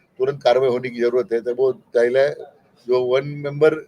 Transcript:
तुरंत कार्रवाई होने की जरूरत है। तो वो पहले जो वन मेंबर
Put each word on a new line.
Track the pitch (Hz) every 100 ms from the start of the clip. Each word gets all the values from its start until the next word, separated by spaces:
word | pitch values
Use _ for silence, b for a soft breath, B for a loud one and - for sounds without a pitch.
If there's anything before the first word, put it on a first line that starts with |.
| _ -
तुरंत | 131 143
कार्रवाई | 127 123 135
होने | 123 127
की | 120
जरूरत | 120 123 101
है। | 117
तो | 113 123
वो | 131
पहले | 123 _ 120 120 131 143 - - - _ _ 120
जो | 127 123
वन | 131 143
मेंबर | 147 143 143 156 156